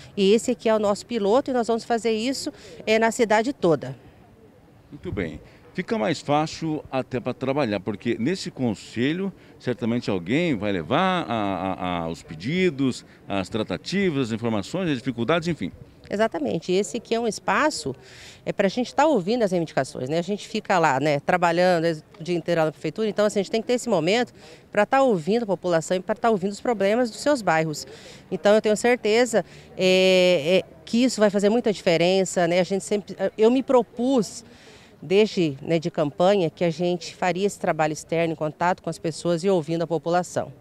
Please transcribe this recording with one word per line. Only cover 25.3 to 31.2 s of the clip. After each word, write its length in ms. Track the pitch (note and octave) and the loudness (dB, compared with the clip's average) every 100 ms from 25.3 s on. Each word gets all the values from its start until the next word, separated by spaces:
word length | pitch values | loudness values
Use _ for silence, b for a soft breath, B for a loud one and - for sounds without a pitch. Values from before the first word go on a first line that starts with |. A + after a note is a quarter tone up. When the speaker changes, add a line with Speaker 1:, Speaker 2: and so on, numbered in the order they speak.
| A3+ A3+ | -2 0
Speaker 1:
a 20 | |
população 500 | F3+ F3+ E3 D#3 F#3 | -2 0 0 0 -4
e 40 | |
pra 160 | F3+ G#3 | -2 -2
tá 120 | A#3 | 0
ouvindo 220 | G#3+ F#3+ | 0 -2
os 100 | G#3 | -4
problemas 520 | C4 A3+ G3 A3 B3 | -4 0 2 2 0
dos 80 | - | -2
seus 220 | - D4 | 0 0
bairros. 440 | F#3 D#3+ D#3+ D3+ - B B B B | 2 2 0 -4 -12 B B B B
Então, 280 | F#3+ G#3 G#3+ | -2 4 4
eu 40 | |
tenho 160 | G#3+ G#3 | 4 2
certeza, 680 | A#3+ B3 G#3+ A3 B3 G#3+ E3+ B B - | 2 2 2 2 4 2 -2 B B 0
é, 800 | F#3 F#3 F#3 F#3 F3+ F3+ C#3+ F#3 | 4 6 6 6 6 4 4 2
é, 60 | - - - | 0 -8 -4
que 200 | A#3 B3 | 0 2
isso 160 | A3 | 4